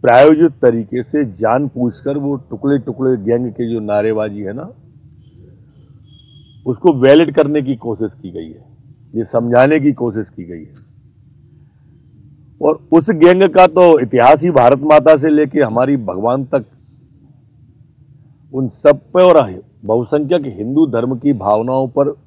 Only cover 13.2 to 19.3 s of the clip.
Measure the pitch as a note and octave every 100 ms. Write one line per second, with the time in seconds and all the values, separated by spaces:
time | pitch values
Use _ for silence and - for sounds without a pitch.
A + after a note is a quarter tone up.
13.2 | E3+ F3+ F#3+ F#3 F#3 E3 F3+ D#3 A#2+ B2+
14.2 | B2 D3+ E3+ C#3+ A#2+ C3+ D3 D3+ D3 D#3
15.2 | D#3 D3+ D3 C#3+ B2+ A2+ C3 C#3 G2+ F2+
16.2 | A2 C3 B2+ C#3+ A2+ _ _ _ _ _
17.2 | _ _ _ _ _ _ _ _ _ _
18.2 | _ _ _ C3 B2+ - D3 C#3 _ F3+
19.2 | F3+